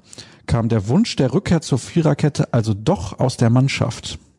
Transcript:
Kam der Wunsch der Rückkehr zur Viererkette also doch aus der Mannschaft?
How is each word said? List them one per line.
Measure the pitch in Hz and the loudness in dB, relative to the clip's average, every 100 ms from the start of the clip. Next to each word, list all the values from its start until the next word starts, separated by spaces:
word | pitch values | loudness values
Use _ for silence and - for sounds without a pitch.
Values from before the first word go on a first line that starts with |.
| - - - - - | -12 -20 -20 -16 -2
Kam | 120 110 | 0 2
der | 113 98 | 0 2
Wunsch | 151 240 - | 2 2 0
der | 131 | 0
Rückkehr | 160 - 170 | 0 0 0
zur | - 127 | 0 -4
Viererkette | - 170 156 147 151 - - | -2 0 0 2 0 0 -2
also | 120 110 | 0 0
doch | 104 110 196 - - | -2 -2 -2 -4 -2
aus | 127 - | -2 2
der | 117 | 2
Mannschaft? | 123 135 - - - - - - | 4 2 0 -4 -4 -12 -14 -18